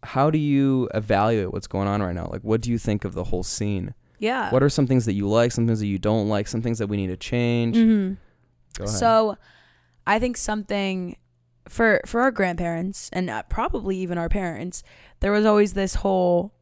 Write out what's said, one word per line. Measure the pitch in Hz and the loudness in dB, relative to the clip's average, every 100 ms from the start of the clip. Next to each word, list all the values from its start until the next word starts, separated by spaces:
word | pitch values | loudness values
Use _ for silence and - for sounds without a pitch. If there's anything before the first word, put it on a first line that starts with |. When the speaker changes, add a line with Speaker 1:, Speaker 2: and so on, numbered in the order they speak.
Speaker 1:
how | - - 147 | -4 0 2
do | 156 | 2
you | 147 139 135 131 123 | 2 4 4 2 0
evaluate | 110 107 101 107 113 92 | -4 0 2 2 2 0
what's | - - | -6 -6
going | 98 98 | -4 0
on | 101 | 0
right | 95 | -2
now? | 87 85 | -4 -6
Like, | - | -8
what | 107 113 | -2 0
do | 117 | 0
you | 117 | -2
think | - 104 98 | 0 -2 -4
of | |
the | 87 | -6
whole | 87 92 | -2 -2
scene? | 87 - 104 98 98 - _ _ | -2 -4 -2 -2 -6 -10 _ _
Speaker 2:
Yeah. | 214 254 196 | -4 -2 0
Speaker 1:
What | 127 | 2
are | 139 | 2
some | 143 135 | 2 2
things | 131 113 | 2 2
that | |
you | 101 101 | -2 2
like, | 107 120 | 2 2
some | 120 117 | 2 0
things | 113 | 0
that | 104 | 0
you | 98 | -2
don't | 104 110 104 | 0 0 0
like, | 104 104 | -2 -2
some | 117 | -4
things | 117 113 | -4 -4
that | 104 | -2
we | 104 | -2
need | 95 | -4
to | 90 | -6
change? | - 123 120 120 117 220 | -4 -2 0 0 2 4
Speaker 2:
Mm-hmm. | 226 220 190 190 _ _ _ _ _ - | 4 4 0 -6 _ _ _ _ _ -8
Speaker 1:
Go | |
ahead. | 101 - | -4 0
Speaker 2:
So | 233 220 220 208 _ _ _ _ _ _ - | 4 4 2 -2 _ _ _ _ _ _ 0
I | 214 | 0
think | 247 240 | 0 -2
something | - 214 202 202 196 185 175 180 _ _ _ _ - | -4 -4 -2 -2 -2 -4 -6 -12 _ _ _ _ -16
for, | - 226 202 - | 0 4 4 0
for | 233 | 0
our | 254 | 0
grandparents | 220 190 170 175 165 185 190 - | 2 -2 0 -2 -2 -4 -6 -8
and, | 180 180 | -4 -4
uh, | 110 - | -6 -4
probably | - 277 277 196 190 | -4 -2 -4 -4 -4
even | 180 175 | -4 -4
our | 170 | 0
parents, | 202 180 151 170 - - - - _ | 0 0 -6 -8 -10 -14 -20 -20 _
there | 190 | 0
was | 208 214 | 4 6
always | 208 208 | 6 4
this | 196 196 - | 2 -2 0
whole | 202 190 180 175 196 _ | 0 2 2 2 0 _